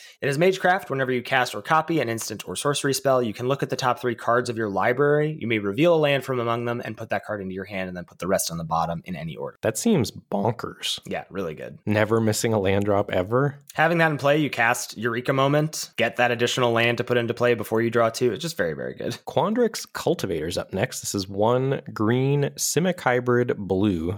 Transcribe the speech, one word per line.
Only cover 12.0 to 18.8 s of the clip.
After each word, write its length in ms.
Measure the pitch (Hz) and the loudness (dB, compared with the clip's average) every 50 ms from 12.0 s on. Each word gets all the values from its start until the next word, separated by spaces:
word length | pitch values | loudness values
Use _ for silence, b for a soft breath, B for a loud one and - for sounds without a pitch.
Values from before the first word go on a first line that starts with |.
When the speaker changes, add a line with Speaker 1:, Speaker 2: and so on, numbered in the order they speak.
| 107 101 113 113 113 | 4 4 4 2 2
Speaker 2:
missing 320 | 110 104 - - 117 110 | 2 2 2 0 2 2
a 40 | 107 | 2
land 280 | 95 98 98 101 101 | 2 4 4 2 2
drop 260 | 104 101 98 101 - 101 | 2 2 2 2 0 0
ever. 460 | 95 90 98 117 127 139 143 143 - - - - | -2 0 2 2 2 2 0 -2 -6 -14 -8 0
Speaker 1:
Having 240 | - 156 165 175 170 | 2 2 2 4 4
that 120 | 165 160 151 | 2 2 2
in 40 | |
play, 220 | 131 135 143 147 156 | 2 2 2 2 4
you 100 | 151 131 | 2 0
cast 480 | - - 117 113 123 - - - - | 0 2 2 2 2 0 -2 -10 -8
Eureka 380 | - 107 120 113 120 127 - 139 | -6 -4 -4 -2 -2 -2 0 2
Moment, 560 | 135 135 139 143 151 151 156 - - - - _ | 2 2 4 4 2 2 0 -2 -6 -10 -8 _
get 200 | - 113 113 - | -2 -2 0 2
that 140 | - 123 120 | 2 2 2
additional 420 | 120 113 120 120 - - 127 120 117 | 2 2 0 0 2 2 2 4 4
land 260 | 113 117 117 120 117 | 4 4 4 2 2
to 60 | 120 | 0
put 140 | - 123 123 | 0 0 0
into 160 | 117 113 117 | 2 0 0
play 180 | - 123 123 120 | 2 2 2 2
before 300 | 110 104 - 113 113 117 | 2 0 -2 0 0 0
you 80 | 117 | 2
draw 180 | 113 117 117 113 | 2 4 2 2
two. 240 | 113 - 127 123 104 | 2 2 0 0 0
It's 100 | - 156 | 0 -6
just 140 | 165 - | -6 -4
very, 160 | - 95 82 78 | -2 -2 -2 -2
very 220 | 69 | -4